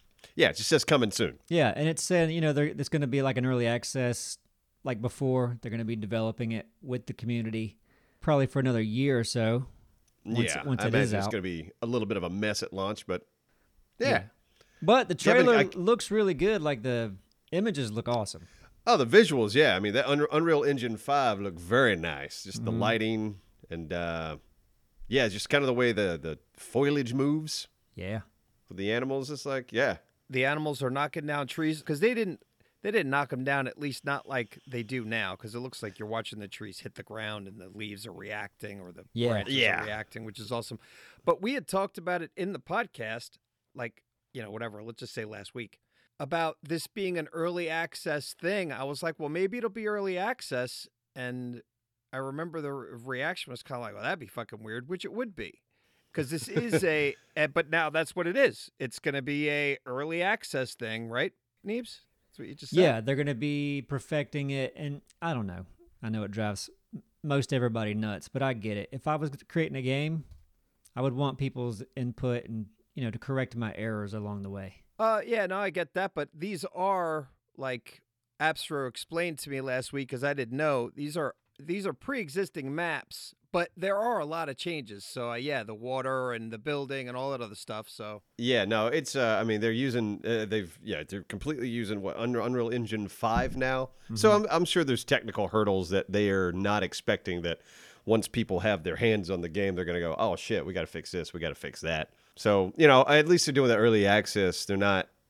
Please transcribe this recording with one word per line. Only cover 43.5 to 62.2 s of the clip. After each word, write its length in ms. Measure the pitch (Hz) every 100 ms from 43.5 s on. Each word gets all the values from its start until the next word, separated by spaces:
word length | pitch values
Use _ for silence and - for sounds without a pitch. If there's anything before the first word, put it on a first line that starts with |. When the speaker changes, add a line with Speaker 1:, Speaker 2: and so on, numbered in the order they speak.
| _ _
Speaker 3:
like, 300 | 135 117 _ _ _ _
you 80 | 127
know, 100 | 104
whatever, 320 | 110 117 104
let's 160 | 113 113
just 140 | 120
say 100 | 123
last 320 | 107 104 98 123
week, 240 | 104 _ _ _ _ -
about 380 | 139 165 160 -
this 260 | 143 165 -
being 300 | 208 185 170
an 100 | 151
early 380 | 165 175 175 160
access 640 | 165 165 - 170 143 -
thing. 380 | - 170 208 165
I 120 | 123
was 180 | 135 143
like, 180 | 165 156
"Well, 100 | 147
maybe 280 | 165 190 240
it'll 100 | 220
be 180 | 220 214
early 300 | 208 196 180
access." 680 | 208 254 - 123 123 - - _ _ 131
And 460 | 123 123 123 120 - _ _ _ -
I 60 | 131
remember 420 | 135 143 170 160
the 140 | 143
re-, 260 | 139 90 120 127
reaction 460 | 127 156 185 -
was 120 | 123
kinda 160 | - 123
like, 140 | 110
"Well, 100 | 101
that'd 160 | 123 185
be 80 | 107
fucking 340 | 120 113 110
weird," 260 | 110 117 131
which 160 | 180 -
it 80 |
would 220 | 220 247 147
be. 260 | 95 - _ _ _ _ _
'Cause 180 | - 131
this 160 | 156 120
is 360 | 156 240 165
a, 320 | 180 151 143 - _
Speaker 1:
<laughs> 100 | -
Speaker 3:
eh, 100 | 151
but 220 | 170 151
now 200 | 165 156
that's 240 | 160 156 185
what 100 | 170
it 100 | 240
is. 360 | 151 - - -
It's 180 | 127 -
gonna 240 | 151 139
be 280 | 135 147 147
a 280 | 147 143 139 127
early 360 | 127 151 165
access 500 | 185 226 - 139 127
thing, 340 | - 113 110 117
right, 240 | 120 180 _ _ _ 196
Neebs? 340 | 233 233 - _ _